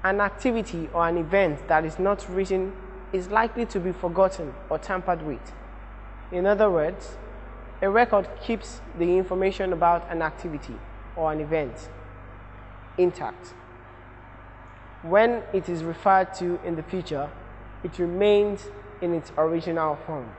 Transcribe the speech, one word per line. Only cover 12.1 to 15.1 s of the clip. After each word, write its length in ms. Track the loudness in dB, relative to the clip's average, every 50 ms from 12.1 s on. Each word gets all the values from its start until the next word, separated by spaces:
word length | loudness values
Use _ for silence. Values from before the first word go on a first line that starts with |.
| -16 -16 -18 -18 -18 -18 -18 -18 -18 -18 -18 -18 -18 -18 -18 -12 2 4
intact. 560 | 4 4 4 0 -6 -8 -8 -10 -14 -16 -18 -18 -18 -18 -18 -18 -18 -18 -20 -20 -18 -18 -18 -18 -18 -18 -18 -18 -18 -18 -18 -18 -18 -18 -18 -18 -18 -18 -18 -14
When 400 | -4 4